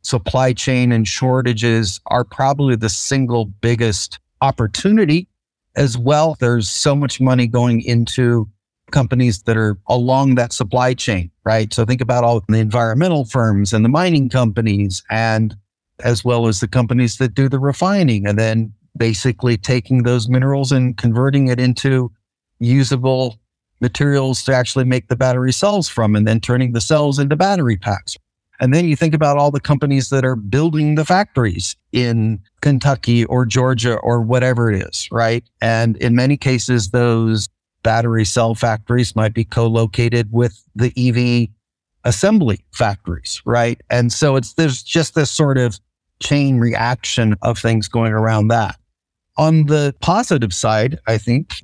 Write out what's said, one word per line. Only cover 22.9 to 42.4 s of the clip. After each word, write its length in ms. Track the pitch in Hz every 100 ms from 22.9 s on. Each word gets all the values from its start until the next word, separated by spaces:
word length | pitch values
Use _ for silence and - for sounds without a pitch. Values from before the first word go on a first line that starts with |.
| 135 131 131 127 110 _ _ _ -
materials 640 | 123 - 143 139 131 123
to 100 | -
actually 320 | 127 120 135 127
make 220 | 127 -
the 60 | 123
battery 360 | 131 127 127
cells 380 | - 202 202 160
from, 260 | - 107 107
and 120 | 107
then 120 | 113
turning 340 | - 123 127
the 80 | 117
cells 380 | - 156 147 139
into 160 | 139 156
battery 420 | 196 190 127 98
packs. 400 | 107 95 - - _ _ _ -
And 120 | 127
then 140 | 151 175
you 80 | 147
think 180 | 165
about 240 | 151 147 143
all 140 | 143
the 80 | 139
companies 500 | - 143 143 139 123
that 140 | 135
are 140 | 127 123
building 580 | 104 131 170 151 151 151
the 80 |
factories 720 | 151 185 208 - 113 87 - - -
in 480 | 127 123 117 110 104 - -
Kentucky 640 | 147 131 143 135 - 120 113
or 200 | 127 120
Georgia 520 | 127 127 123 120 110
or 240 | - 120
whatever 500 | 113 127 127 120 117
it 100 | 98
is, 280 | - - -
right? 320 | 113 113 117 - -
And 360 | 113 113 117 107
in 180 | 123 120
many 220 | 131 143
cases, 540 | 135 127 - 123 98
those 580 | 123 120 113 113 110 - _ _ _
battery 400 | 113 113 117 113
cell 320 | 107 123 113 110
factories 580 | 117 107 - 123 117
might 200 | 110 110
be 100 | 113
co-located 840 | 110 - 117 113 113 - 117 120 107
with 320 | 113 120 - _
the 200 | 104 123 127
E 160 | 123
V 400 | 117 123 120 110 _ _ _ _ _ 120
assembly 580 | - 196 220